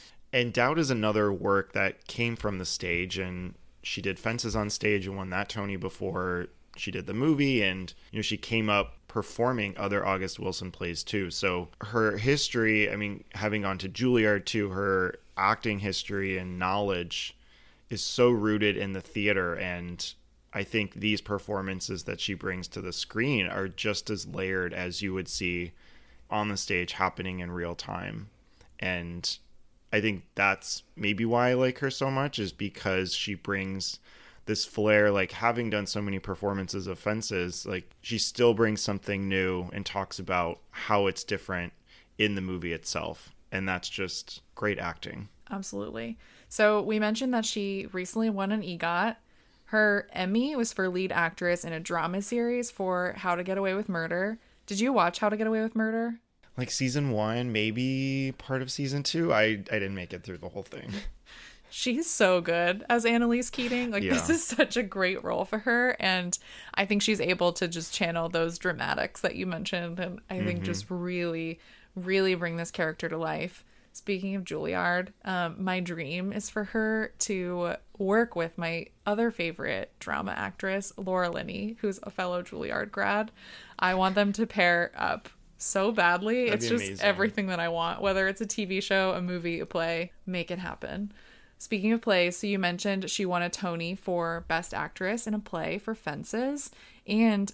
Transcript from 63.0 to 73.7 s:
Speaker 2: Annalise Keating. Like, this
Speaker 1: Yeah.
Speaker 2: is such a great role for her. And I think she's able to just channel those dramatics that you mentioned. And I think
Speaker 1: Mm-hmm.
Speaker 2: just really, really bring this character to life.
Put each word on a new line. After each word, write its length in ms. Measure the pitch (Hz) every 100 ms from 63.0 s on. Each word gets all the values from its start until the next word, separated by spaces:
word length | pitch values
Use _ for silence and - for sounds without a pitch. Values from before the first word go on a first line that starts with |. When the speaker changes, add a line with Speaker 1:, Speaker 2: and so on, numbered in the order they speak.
Speaker 2:
Annalise 460 | 226 233 233 240 240
Keating. 400 | - 240 247 247
Like, 120 | 202
this 260 | 202 262 -
Speaker 1:
Yeah. 60 | 330
Speaker 2:
is 80 | -
such 300 | 233 294 233
a 60 |
great 400 | 202 196 185 190
role 200 | 175 175
for 140 | 190 220
her. 380 | 233 240 247 -
And 400 | 190 185 180 180 - - -
I 100 | - 196
think 160 | 208
she's 180 | 208 208
able 320 | 175 185 175
to 120 | 175 175
just 240 | 170 165
channel 360 | - 170 170 165
those 280 | 165 165 175
dramatics 640 | 185 147 - - - -
that 120 | -
you 120 | - 185
mentioned. 520 | 170 190 180 170 170
And 220 | 180 175 -
I 80 | 185
think 200 | 180 175
Speaker 1:
Mm-hmm. 40 |
Speaker 2:
just 220 | 190 131 -
really, 680 | 180 175 180 170 165 165 165 - - - -
really 380 | 180 190 190 180
bring 200 | 170 165
this 140 | 170
character 380 | - 160 156 165
to 100 | 160
life. 460 | 160 156 180 - -